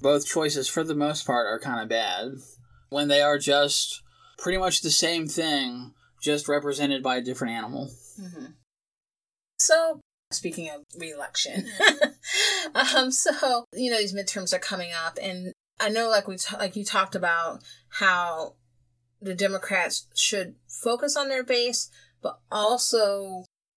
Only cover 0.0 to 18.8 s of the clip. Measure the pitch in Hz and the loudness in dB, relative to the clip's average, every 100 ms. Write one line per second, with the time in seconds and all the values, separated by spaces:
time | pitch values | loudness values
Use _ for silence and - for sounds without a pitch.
0 | 139 147 - 165 156 143 131 165 160 147 | 4 4 2 0 0 0 -2 -2 0 0
1 | 147 151 - 123 107 113 135 117 113 113 | 0 -2 0 0 0 -2 -4 -4 -2 -2
2 | 101 92 123 131 - - - - - 143 | 0 -4 -6 -10 -16 -20 -20 -20 -6 -2
3 | 147 143 147 147 143 143 143 - - - | 4 6 6 4 4 4 4 2 -2 -6
4 | - _ - - 180 190 185 - 160 - | -16 _ -20 -8 -2 0 2 0 2 2
5 | 165 170 156 170 160 143 127 123 123 - | 2 0 -2 -2 0 0 -2 -6 -12 -18
6 | _ - 147 147 147 147 143 139 143 135 | _ -6 -2 0 0 0 0 0 0 0
7 | 131 127 123 127 120 117 110 135 135 - | 0 -2 -2 -4 -4 -4 -6 -8 -10 -12
8 | - 202 185 160 127 - _ _ _ _ | -20 -16 -16 -16 -18 -20 _ _ _ _
9 | _ _ _ _ _ - - 320 330 302 | _ _ _ _ _ 0 4 4 4 -2
10 | _ _ - - 175 165 160 147 _ 170 | _ _ -10 -8 -6 -8 -10 -12 _ -12
11 | 165 147 - - - 196 - - 403 - | -12 -10 -6 -4 -4 -4 -6 4 4 6
12 | 302 - - 392 403 381 320 277 262 285 | 2 -2 -4 0 2 0 -2 0 2 2
13 | 254 254 330 - 269 240 - 226 254 226 | 2 2 2 2 2 0 -2 -4 0 0
14 | 202 196 190 202 180 185 - 185 175 165 | -2 -4 -6 -4 -2 -2 -2 -6 -6 -6
15 | 165 - 196 185 185 - _ - 208 220 | -6 -6 -8 -8 -10 -14 _ -4 0 0
16 | 226 208 196 180 - 208 196 208 202 - | 4 2 2 -6 -6 -4 -4 -4 -2 0
17 | 285 185 175 170 165 - - - _ - | 0 0 0 0 -2 -6 -16 -20 _ 0
18 | 196 180 175 160 160 - _ _ | 2 2 0 -4 -8 -12 _ _